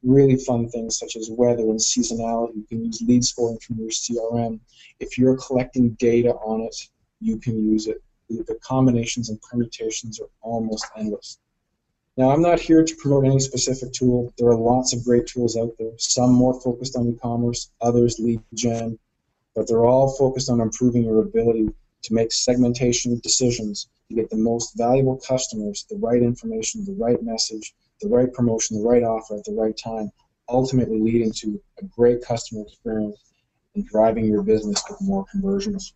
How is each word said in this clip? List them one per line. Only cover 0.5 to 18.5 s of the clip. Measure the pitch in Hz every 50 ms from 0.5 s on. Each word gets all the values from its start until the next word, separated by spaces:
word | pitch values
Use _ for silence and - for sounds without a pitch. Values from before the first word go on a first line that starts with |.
| 123 117 117
things | 117 - 117 113 113 -
such | - 117 107 -
as | 113 110 110
weather | 110 120 120 120 120 117 113
and | 110 110 110
seasonality. | 107 - - 127 117 - 117 113 113 113 117 117 117 117 113
You | 107 107
can | _ 117 113 113
use | 117 113 113
lead | 117 113 123 123 120
scoring | - - - 120 117 117 113
from | - - 117
your | 110 110 113
C | 113 - - - 117 113 - -
R | 117 117
M. | 117 113 113 - _ _ _ _ - - _ _
If | 117 - -
you're | - 127 131 131
collecting | 131 - - 135 123 127 127 _ 131 123 120
data | 110 - 123 117 117 120 120 120 123
on | - 110 110 110 110
it, | 113 113 - - - _ _ _ _ _ _ _
you | 110 110 113
can | 110 - 127 110
use | 110 110 107 110 107 107
it. | 110 110 - _ _ _ _ _ _
The, | 113 117 113
the | - 110 113
combinations | - - 131 131 131 131 120 117 117 117 - 123 113 107
and | 107 -
permutations | - - 123 120 117 117 - - 113 110 110 - - 113 107 -
are | - - _ _
almost | - 117 117 117 113 110 110 107 - - -
endless. | 110 107 107 104 - - - - _ _ _ _ _ _ _ _ _ _ _ _ _ _ _ _
Now, | - 127 131
I'm | 139 156
not | 170 175 170 170
here | - - 165 160 160
to | 160 -
promote | - - 139 139 139 135
any | 131 135 135
specific | 131 - - 123 - - 127 131 127 120 -
tool. | - 127 127 123 123 120 120 _
There | - 120 120
are | 117
lots | 113 113 117 123 127 127 127 -
of | 120 117
great | 123 120 120 117
tools | - - 123 120 113 110
out | 113 117 117 113 _
there, | 113 113 113
some | 117 - - - 127 123 123 123
more | 123 123 127 127 127
focused | - 127 120 120 123 - -
on | 123 120
e-commerce, | 120 117 - - 120 120 120 120 120 120 - - _ _ _
others | 117 120 120 120 120 120 117 -
lead | 110 120 117 110 - _